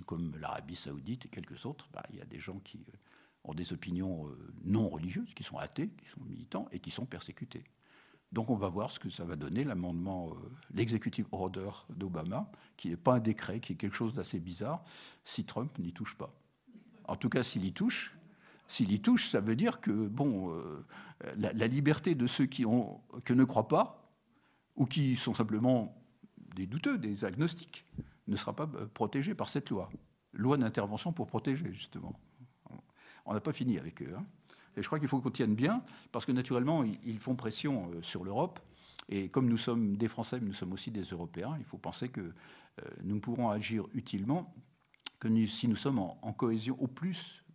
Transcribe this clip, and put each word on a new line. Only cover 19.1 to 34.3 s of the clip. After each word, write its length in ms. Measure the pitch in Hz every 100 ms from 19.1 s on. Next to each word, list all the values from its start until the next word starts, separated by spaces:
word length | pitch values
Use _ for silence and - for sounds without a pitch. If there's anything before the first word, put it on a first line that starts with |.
| 247 -
ça 100 | 113
veut 160 | 107 117
dire 240 | 240 -
que, 300 | - 104 104
bon, 440 | 123 143 98 92
euh, 320 | 82 80 73 - - - - - 104
la, 160 | -
la 140 | 110 113
liberté 480 | 135 143 151 185 143
de 120 | 123
ceux 200 | - 131
qui 180 | - 110
ont, 340 | 123 101 - - 123
que 100 | -
ne 120 | 123 131
croient 240 | 110 110
pas, 260 | 156 - - - _ _ _ _ _ _ -
ou 100 | 127
qui 320 | 160 135 123
sont 160 | 127
simplement 680 | 110 107 110 127 123 - - - _ - - - -
des 100 | 95
douteux, 320 | 139 285 233
des 280 | 107 101 104
agnostiques, 580 | 104 165 - - - - - - - -
ne 100 | -
sera 180 | - -
pas, 140 | 151 -
euh, 100 | 104
protégée 500 | - 208 139 165 202
par 140 | -
cette 220 | 139 -
loi. 180 | 101 - - - _ _
Loi 240 | - 127 147
d'intervention 560 | 110 110 101 107 175
pour 160 | 165 113
protéger, 460 | 110 143 135 170
justement. 440 | 101 - - - - - - 127 _ - - - _ - - -
On 80 |
n'a 80 | 104
pas 100 | 156
fini 260 | - 127 87
avec 240 | 76 -
eux, 140 | 67 98
hein. 80 | 202